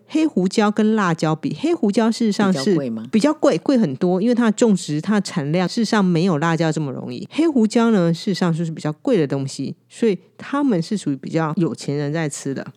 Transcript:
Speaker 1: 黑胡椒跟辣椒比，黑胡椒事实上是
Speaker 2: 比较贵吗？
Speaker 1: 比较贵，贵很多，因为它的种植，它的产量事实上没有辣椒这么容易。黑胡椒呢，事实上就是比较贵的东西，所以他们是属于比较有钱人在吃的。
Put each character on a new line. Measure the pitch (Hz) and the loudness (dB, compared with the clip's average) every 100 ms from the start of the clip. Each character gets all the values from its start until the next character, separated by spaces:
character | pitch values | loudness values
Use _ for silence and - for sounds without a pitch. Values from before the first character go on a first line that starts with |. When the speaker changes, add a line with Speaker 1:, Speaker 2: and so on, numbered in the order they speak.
| _ | _
Speaker 1:
黑 | 311 311 | 0 0
胡 | - 185 | 2 0
椒 | - 208 | 2 2
跟 | 208 214 220 | 2 2 2
辣 | 185 | 2
椒 | 170 156 156 | 0 0 -2
比， | - 160 | -4 -4
黑 | 311 | -2
胡 | 339 208 | 0 2
椒 | 208 226 | 2 2
事 | 220 226 | 2 0
实 | |
上 | 196 202 | 2 2
是 | 190 | 2
Speaker 2:
比 | 214 | 2
较 | 165 | 2
贵 | 131 | 0
吗？ | 110 117 | -6 -2
Speaker 1:
比 | 220 | 2
较 | 294 | 2
贵， | 302 294 170 | 2 2 2
贵 | - 262 | 2 2
很 | 170 131 | 2 0
多， | 180 180 | 0 2
因 | 226 | 2
为 | |
它 | 240 233 | 2 2
的 | |
种 | 208 233 185 | 4 2 2
植， | - 151 | 0 -4
它 | 196 208 | 0 -2
的 | |
产 | - 170 143 | -2 -4 -2
量 | 170 175 | 0 0
事 | - | -2
实 | 214 | 0
上 | 220 | 2
没 | 185 165 | 2 2
有 | 190 147 | 2 2
辣 | 165 165 | 0 2
椒 | 165 | 0
这 | 156 | 0
么 | 143 | -4
容 | 131 123 | -6 -8
易。 | 123 - | -10 -6
黑 | - 330 | -2 0
胡 | 269 214 | 2 2
椒 | 233 233 | 2 2
呢， | 208 170 | 4 2
事 | 165 | 0
实 | - | -2
上 | 175 175 | -2 0
就 | 160 165 | 0 -4
是 | |
比 | 156 | -4
较 | 151 | -6
贵 | 151 - 220 | -6 0 0
的 | 139 | 0
东 | 143 135 | -2 -6
西， | - 135 - _ | -8 -10 -10 _
所 | - 226 | -2 -2
以 | 180 - - | -2 -6 -20
他 | - 277 | -6 -2
们 | 285 180 | 0 0
是 | 160 202 | -2 -4
属 | - | -4
于 | 135 | -6
比 | - | -4
较 | 160 156 147 | -2 -2 0
有 | 160 120 | -2 -2
钱 | - 143 | -6 -4
人 | 143 | -4
在 | 160 151 | -2 -4
吃 | - 139 135 | -6 -6 -8
的。 | - | -10